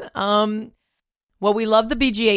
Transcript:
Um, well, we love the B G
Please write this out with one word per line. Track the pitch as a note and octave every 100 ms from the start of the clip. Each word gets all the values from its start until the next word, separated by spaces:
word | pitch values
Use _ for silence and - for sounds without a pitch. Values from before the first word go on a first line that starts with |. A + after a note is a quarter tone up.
| F#4+
Um, | - G3 G#3 G#3+ G#3+ A3 _ _ _ _ _ _ -
well, | G3+
we | G#3 A3
love | A3 A3+
the | B3
B | C4
G | G#3 A3+